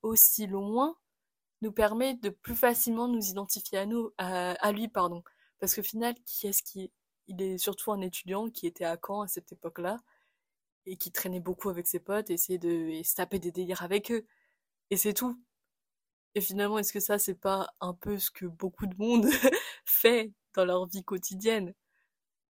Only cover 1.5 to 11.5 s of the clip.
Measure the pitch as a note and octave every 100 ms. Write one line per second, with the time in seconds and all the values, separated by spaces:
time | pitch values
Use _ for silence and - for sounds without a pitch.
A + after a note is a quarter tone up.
1.5 | _ A3 G#3+ G#3+ A3 C4 B3 G3+ - -
2.5 | A#3 A#3+ A#3 A#3+ A3+ B3 A#3 G3 F#3+ G3
3.5 | - - G3 G3+ A#3 A3+ - F#3 F#3 F3+
4.5 | F3+ G#3 G#3 A3+ G#3 F3+ F3 - _ _
5.5 | _ F#3+ - G3 A3 A#3 A#3+ - - G3+
6.5 | G3 - G3 F#3 _ _ _ - F#3 F#3+
7.5 | F#3 - G3 - G#3 F#3 - F3+ F#3+ A3+
8.5 | - E3+ - E3+ E3+ - G3+ G3+ - -
9.5 | F3+ E3+ E3 F3 A#3 - _ _ _ _
10.5 | _ _ _ - F#3 F#3 - F#3 F3+ F3